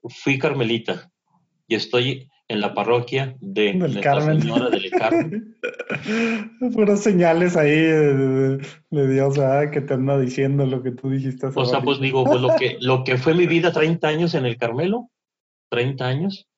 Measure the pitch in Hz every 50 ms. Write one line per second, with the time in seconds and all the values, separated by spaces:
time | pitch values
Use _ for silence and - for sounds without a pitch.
0 | - 127 - - - 143 139 131 143 156 156 135 117 110 117 113 - - 92 87
1 | - _ _ _ _ _ _ _ _ _ _ _ _ _ 110 104 - - - 123
2 | 123 135 135 - - _ _ _ _ _ 113 104 104 101 - 104 101 110 120 123
3 | 120 - 135 135 139 131 127 - - 196 190 202 214 202 190 185 180 143 - -
4 | - 143 143 143 151 156 156 156 156 156 - 131 - - - - - - 359 359
5 | - - 330 339 160 156 175 220 - - - _ - - - - - - - 143
6 | 139 - 214 226 233 226 226 220 208 - - - 254 240 214 220 214 202 208 202
7 | - 233 196 175 175 165 160 170 180 180 180 170 151 147 151 156 160 160 160 156
8 | 151 147 139 135 135 135 131 135 135 135 135 135 143 - - - _ _ 160 147
9 | 139 135 135 135 135 143 139 147 135 131 135 143 151 147 151 147 127 - 139 123
10 | 131 139 139 139 131 123 127 - 139 135 139 143 139 131 131 123 127 131 123 -
11 | - 135 135 135 131 131 123 - 139 131 135 139 131 123 127 - 117 135 139 135
12 | 135 135 131 135 127 131 - 123 131 170 330 320 131 117 - - 123 127 131 127
13 | 131 135 127 123 - 160 160 175 175 170 165 165 165 170 165 160 156 160 170 165
14 | - 156 151 156 175 165 175 151 131 120 117 120 120 113 117 131 165 190 208 247
15 | 247 _ _ _ _ _ _ _ _ _ _ _ _ _ 120 120 123 135 139 131
16 | 127 127 131 143 175 196 196 - _ _ _